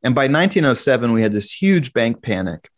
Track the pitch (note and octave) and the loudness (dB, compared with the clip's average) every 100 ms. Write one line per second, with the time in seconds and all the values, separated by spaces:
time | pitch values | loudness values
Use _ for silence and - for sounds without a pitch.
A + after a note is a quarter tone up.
0 | C3 B2+ C3+ D3 F#3 G3+ D3+ A#2+ - B2+ | 0 0 2 2 2 2 2 0 0 0
1 | A#2+ A2+ A2 G#2 G2+ - F#3+ F#3 C3 - | 2 0 0 -2 -6 -2 2 2 0 -2
2 | A#2 A#2 - F#2+ F#2+ D#2+ - | -2 -2 -4 -4 -4 -8 -14